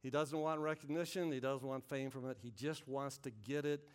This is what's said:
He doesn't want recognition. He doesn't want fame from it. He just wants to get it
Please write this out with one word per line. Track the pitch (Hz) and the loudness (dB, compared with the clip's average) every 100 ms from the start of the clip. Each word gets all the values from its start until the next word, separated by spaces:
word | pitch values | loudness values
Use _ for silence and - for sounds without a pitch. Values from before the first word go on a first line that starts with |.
He | 131 | 0
doesn't | 143 151 156 | 2 2 2
want | 156 156 | 2 2
recognition. | 151 156 143 160 170 190 170 | 0 2 2 2 2 2 2
He | 135 | 2
doesn't | 131 135 131 | 2 2 0
want | 131 | -2
fame | - 139 135 | 0 0 0
from | 131 | -2
it. | 131 110 | -4 -6
He | 120 | -8
just | 101 143 151 - | -4 -2 -2 -2
wants | 135 139 135 | -2 -2 -4
to | 135 | -8
get | 107 104 147 147 | -8 -2 0 2
it | 147 147 | 0 -4